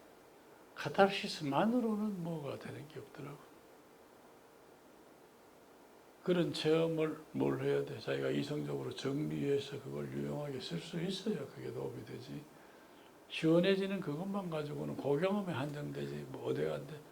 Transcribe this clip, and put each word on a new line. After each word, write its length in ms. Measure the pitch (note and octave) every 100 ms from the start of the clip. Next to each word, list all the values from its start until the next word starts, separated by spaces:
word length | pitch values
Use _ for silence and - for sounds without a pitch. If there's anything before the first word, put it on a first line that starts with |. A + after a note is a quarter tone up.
| - - - - - - -
카타르시스만으로는 1500 | - D3+ - G3 - G3 - D3 C3+ G#3+ B3 A3+ G#3 G#3+ F#3+
뭐가 340 | E3+ D#3+ C#3 A#2
되는 280 | A2+ B2 D3
게 100 | C3
없더라고. 400 | - - C#3 C#3+ - - - - - - - - - - - - - - - - - - - - - - - - - - - -
그런 280 | - F3 D3+
체험을 640 | - D#3 D#3+ E3 D#3+ D#3 D3 -
뭘 320 | C3+ C#3 C3+
해야 220 | C#3 C#3+
돼? 160 | C#3+ A#2+
자기가 300 | C#3 C#3 C3+
이성적으로 600 | C#3+ C#3+ D3 D3 C#3 C3
정리해서 880 | - C3+ C#3 D3+ D#2 C#3 C#3 - -
그걸 280 | C3+ C#2+ C3+
유용하게 480 | C3+ C#3+ D3 D3 C3
쓸 220 | - E3
수 200 | - E3+
있어야 380 | F#3 F#3+ A3+ E3+ -
그게 180 | - B2
도움이 320 | B2+ C3+ B2
되지. 380 | - - C#3+ C#3+ - - - - - - - - -
시원해지는 720 | - D#3+ E3 F#3+ F#3+ G3 G3
그것만 500 | D3 D3+ G3 G3+ F3+
가지고는 460 | D#3 D3 C#3+ D3 -
그 240 | C#3 C#3+
경험에 320 | F#3 G#3 F3+
한정되지, 760 | B2+ D3 D3 D3 C#3+ C#3+ D3 C3+
뭐 160 | C3+ -
어디 120 | - D#2
안 180 | D2 -
돼. 120 | D3+ -